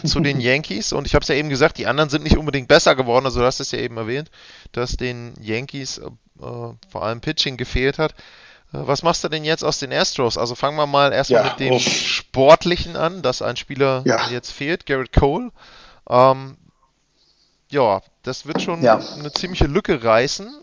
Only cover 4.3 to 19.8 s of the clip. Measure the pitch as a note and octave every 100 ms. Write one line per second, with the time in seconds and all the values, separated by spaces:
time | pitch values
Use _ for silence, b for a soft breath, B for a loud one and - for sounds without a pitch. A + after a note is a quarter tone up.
4.3 | b b b b A#2 B2 - B2 A#2+ A#2+
5.3 | - G#2+ A2 C#3 C#3 C3 - - A#2 _
6.3 | - C3 A#2+ A#2 A#2 - F#2 G#2 A#2 D#3
7.3 | D#3 C#3+ B2+ B2 B2+ C3 - D#3 - b
8.3 | b b b b C#3 C3 C#3 E3 - E3
9.3 | D#3 D3+ D#3+ C#3 - C3 C#3+ F#3 - A#2+
10.3 | D#2 A#2 B2+ C#3 D3+ D3 C#3+ C#3 G#2+ C#3
11.3 | A#2 - - C3 B2 - - - - -
12.3 | B2+ C3+ D#3+ F3 F3 E3+ E3 D#3+ F#3+ B2+
13.3 | - G#2+ A#2+ - C3 C#3 C3 C3 A2 -
14.3 | B2 - - C#3+ F3 - C3+ B2 - C#3
15.3 | E3+ B3 - b b b b - B2 C3
16.3 | C3 C3+ C#3 _ _ _ _ _ _ _
17.3 | _ _ _ _ C#3 A#2 F#2+ - _ B2
18.3 | C3 C#3+ E3 F#3+ E3+ A#2+ G#2 - - D3
19.3 | - F3+ - D#3 E3